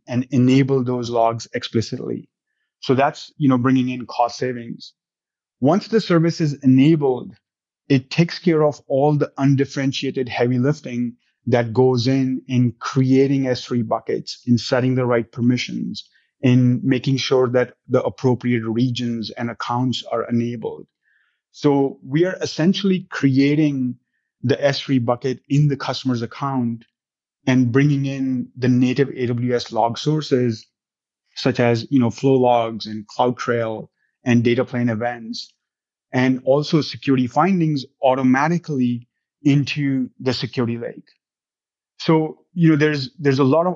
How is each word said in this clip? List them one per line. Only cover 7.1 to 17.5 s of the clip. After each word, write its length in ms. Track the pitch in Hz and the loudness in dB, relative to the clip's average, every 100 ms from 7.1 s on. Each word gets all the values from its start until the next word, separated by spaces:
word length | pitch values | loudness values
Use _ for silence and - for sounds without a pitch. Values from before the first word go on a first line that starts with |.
| 123 - - _ _ _ _ - | -2 -6 -20 _ _ _ _ 0
it 200 | 139 - | 0 0
takes 300 | - 170 - | -2 -2 0
care 240 | 180 156 | 0 2
of 180 | 151 135 - | 2 -2 -4
all 300 | 135 147 147 | 0 2 2
the 160 | 143 - | -2 0
undifferentiated 920 | 139 135 135 143 139 - 135 135 123 | 2 2 0 -2 -4 -4 -6 -6 -6
heavy 320 | - 123 127 | -2 0 0
lifting 560 | 131 151 131 120 120 - _ _ - | 0 -2 -6 -6 -6 -8 _ _ -2
that 260 | 120 117 | 0 0
goes 340 | 110 131 127 120 | 2 2 2 2
in, 360 | 135 131 127 - | 0 0 -4 -2
in 280 | 127 123 - | 0 0 -2
creating 680 | - 135 131 131 135 135 131 | -4 0 2 4 4 2 0
S 180 | 123 | -4
three 180 | - 123 | -4 -4
buckets, 600 | 113 110 - 113 - - 120 | -2 -4 -4 -6 -6 -8 0
in 120 | 120 | 0
setting 360 | - 127 127 | 2 0 0
the 120 | 127 123 | 0 0
right 260 | 120 110 | 0 -2
permissions, 760 | - 120 123 - 117 113 - - _ _ _ | -2 0 0 -2 -8 -8 -10 -16 _ _ _
in 380 | 131 127 123 123 | 4 4 4 2
making 320 | 135 131 143 131 | 0 -2 0 -2
sure 320 | - 131 | 0 2
that 260 | 127 | 2